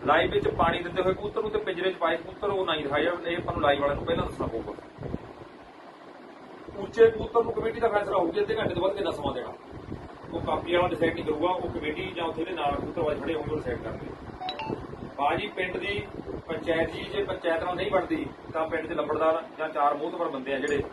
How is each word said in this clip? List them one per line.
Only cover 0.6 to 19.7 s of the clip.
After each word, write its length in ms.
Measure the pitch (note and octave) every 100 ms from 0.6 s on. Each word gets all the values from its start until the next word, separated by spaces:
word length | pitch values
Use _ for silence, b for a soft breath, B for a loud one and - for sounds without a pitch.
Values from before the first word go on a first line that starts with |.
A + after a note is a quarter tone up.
| E3+ E3+
ਦਿੰਦੇ 200 | E3+ F3
ਹੋਏ 120 | F#3
ਕਬੂਤਰ 280 | F#3 G#3 A3
ਨੂੰ 80 | G#3+
ਤੇ 80 | G#3+
ਪਿੰਜਰੇ 340 | G3+ F3 F#3
'ਚ 40 | F3+
ਪਾਏ 200 | E3 E3
ਕਬੂਤਰ 320 | F#3 - G#3
ਉਹ 180 | G3 F#3
ਨਾ 80 |
ਹੀ 80 | D#3
ਦਿਖਾਏ 220 | C#3 D3
ਜਾਣ, 220 | E3 F3 E3+
ਇਹ 100 | E3+
ਆਪਾਂ 160 | F3
ਨੂੰ 100 | E3
ਲਾਈਵ 180 | D3+ C#3+
ਵਾਲਿਆਂ 160 | C#3+ C#3+
ਨੂੰ 80 |
ਪਹਿਲਾਂ 220 | - - -
ਦੱਸਣਾ 200 | - F2
ਪਊਗਾ। 260 | A2+ - - - - - - - - - - - - - - - - - - - - - G3+
ਉੱਚੇ 340 | G3 - A3+
ਕਬੂਤਰ 340 | - - A#3+
ਨੂੰ 80 | A3+
ਕਮੇਟੀ 280 | - A3 -
ਦਾ 80 | A3+
ਫੈਸਲਾ 300 | G#3 - G3+
ਹੋਊਗਾ 240 | E3+ G#3
ਅੱਧੇ 120 | G#3
ਘੰਟੇ 200 | A3 G#3
ਤੋਂ 80 | E3+
ਬਾਅਦ 120 | F#3
ਕਿੰਨਾ 160 | G3+ F3
ਸਮਾਂ 240 | - C3+
ਦੇਣਾ, 180 | - - - - - - - - - -
ਉਹ 80 | -
ਕਾਪੀ 340 | - - -
ਵਾਲਾ 140 | F3 F3
ਡਿਸਾਈਡ 260 | D#3 D#3+
ਨਹੀਂ 100 | D#3+
ਕਰੂਗਾ, 240 | D#3 D3+ F3
ਉਹ 200 | F3+ E3
ਕਮੇਟੀ 440 | D#3+ D3+ D#3+ F#3+ E3+
ਜਾਂ 80 |
ਉੱਥੇ 200 | E3 D#3
ਦੇ 60 | E3+
ਨਾਲ 240 | E3+ D3
ਕਬੂਤਰਬਾਜ਼ 480 | C#3+ D3 F3 D3+ D3
ਖੜੇ 120 | -
ਹੋਣਗੇ 160 | D#3+ -
ਉਹ 60 | D#3
ਡਿਸਾਈਡ 220 | - A2+
ਕਰਨਗੇ। 280 | A2 A2 - - - - - - - - - - - -
ਬਾਜੀ 300 | C#3+ E3 -
ਪਿੰਡ 300 | - F3+ F#3
ਦੀ 300 | G3 G3+ - - - - -
ਪੰਚਾਇਤ 420 | D#3+ E3 E3 E3
ਜੀ, 140 | E3
ਜੇ 200 | - G3+
ਪੰਚਾਇਤ 380 | G3 F#3 E3+ E3
ਨਾਲ 140 | F3 F3+
ਨਹੀਂ 140 | G3
ਬਣਦੀ 360 | F#3+ E3+ D#3 C3+ - -
ਤਾਂ 160 | D#3+ D#3+
ਪਿੰਡ 180 | D#3+ D#3+
ਦੇ 80 |
ਲੰਬੜਦਾਰ 480 | E3 C#3+ D3+ D#3+ D#3+ - -
ਜਾਂ 100 |
ਚਾਰ 260 | D#3